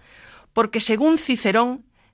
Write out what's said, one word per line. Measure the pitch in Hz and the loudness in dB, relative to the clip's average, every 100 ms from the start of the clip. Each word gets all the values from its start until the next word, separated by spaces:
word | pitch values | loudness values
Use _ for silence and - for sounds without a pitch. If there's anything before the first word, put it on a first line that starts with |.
| _ - - - _ | _ -20 -20 -20 _
porque | - 220 226 | -2 -2 0
según | - 220 311 320 | -2 2 2 0
Cicerón, | - 240 202 214 240 262 - _ _ | -2 -4 0 0 0 -4 -14 _ _